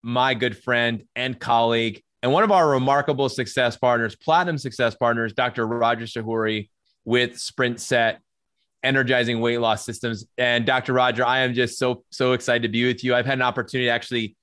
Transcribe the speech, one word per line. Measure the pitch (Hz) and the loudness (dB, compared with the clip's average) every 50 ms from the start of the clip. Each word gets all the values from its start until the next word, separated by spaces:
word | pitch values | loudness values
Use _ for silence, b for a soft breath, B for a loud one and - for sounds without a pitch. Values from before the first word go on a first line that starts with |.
my | - 117 120 123 127 131 131 | -6 -2 0 2 2 2 2
good | 110 127 123 101 - | 0 0 -2 -2 -4
friend | - 127 123 120 120 117 117 107 - _ _ | -4 0 0 2 2 0 -2 -4 -10 _ _
and | 117 127 131 123 - | -6 -6 -6 -6 -8
colleague | - - 123 117 117 117 117 117 113 113 107 - _ _ _ _ | -2 0 2 4 4 4 2 2 0 -2 -4 -8 _ _ _ _
and | - 123 | -2 0
one | 139 175 220 | 2 2 4
of | 214 | 4
our | 208 185 165 151 | 4 4 4 4
remarkable | 139 131 127 135 139 143 139 - 143 131 139 131 | 4 2 2 2 2 2 2 0 0 0 0 -2
success | - - 123 104 - 135 127 120 117 - | -2 -4 -6 -4 0 0 0 0 0 0
partners, | - 123 120 117 113 110 101 | 2 2 2 2 0 -4 -6
platinum | _ - - 160 170 180 175 160 139 | _ -2 2 2 2 2 0 -2 -4
success | - 131 107 - 123 117 104 | -6 -8 -4 0 -2 -2 0
partners, | _ 127 117 117 117 113 113 | _ 0 0 2 0 -2 -2
Doctor | 107 - 127 123 - 123 117 | -2 -2 -2 -2 0 -2 -2
Roger | 110 117 117 117 117 120 113 117 | -2 0 0 2 2 0 0 -4
Sahuri | 110 - 120 110 113 113 113 110 110 110 107 104 _ _ _ _ _ _ _ _ | -10 -8 -8 -6 -4 -2 -2 0 0 -2 -4 -6 _ _ _ _ _ _ _ _
with | 110 117 123 123 120 120 - | 0 2 2 2 0 -4 -10
Sprint | - - - - 127 123 120 110 | -12 -12 -4 -2 -2 -2 -2 -6
Set, | - - 131 120 113 113 - - _ _ _ _ _ _ _ _ _ _ _ _ | -4 0 2 2 2 2 -2 -4 _ _ _ _ _ _ _ _ _ _ _ _
Energizing | - 131 135 135 131 120 131 123 123 123 120 113 | -2 0 0 0 2 2 2 2 2 0 0 0
Weight | 113 117 120 120 | 0 0 0 0
Loss | 117 113 107 101 - | 0 0 0 -2 -4
Systems. | - 107 - - 117 113 101 104 _ _ | -10 -10 -6 -6 -6 -6 -8 -12 _ _
And | - 123 123 120 120 113 | -2 0 2 2 2 2
Doctor | 117 131 127 123 - | 2 0 0 0 0
Roger, | 127 127 123 127 120 113 127 | 2 2 2 2 2 0 0
I | 120 127 131 | 0 2 0
am | 131 127 120 | 0 0 0
just | 120 123 120 - - | 0 -2 -2 -2 -2
so, | 131 127 123 123 _ _ | -2 -2 -2 -4 _ _
so | - - 135 127 127 | -6 -2 0 0 0
excited | 120 - - 120 120 | 0 0 0 0 0
to | 117 110 | 0 -2
be | 104 117 123 | -2 0 0
with | 127 123 123 | 0 0 -2
you. | - 127 123 | -2 0 0
I've | 123 120 | 0 0
had | 131 135 131 | 0 -2 0
an | |
opportunity | 127 123 117 127 117 - - 127 123 | 0 -2 -2 -2 -6 -6 -4 -4 -2
to | 120 | 0
actually | 117 117 - - 123 120 113 104 _ _ | -2 -2 -4 -4 -6 -4 -6 -6 _ _